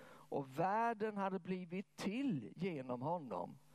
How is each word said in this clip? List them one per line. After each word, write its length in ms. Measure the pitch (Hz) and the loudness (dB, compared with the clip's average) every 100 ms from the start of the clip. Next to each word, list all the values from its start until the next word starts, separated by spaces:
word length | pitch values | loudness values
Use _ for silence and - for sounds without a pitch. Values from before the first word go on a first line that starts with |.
| - | -18
och 500 | - - 139 135 131 | -18 -4 -4 -2 2
världen 580 | 180 214 233 226 214 208 | 4 4 4 2 0 0
hade 220 | 190 190 | 0 0
blivit 580 | 175 185 175 180 - - | 0 -2 -2 -4 -6 -4
till 560 | 208 226 285 151 104 - | -2 2 4 2 0 -2
genom 460 | 190 156 127 123 | -2 0 -2 0
honom. 560 | 139 180 131 90 87 143 - | 2 0 0 -4 -4 -8 -18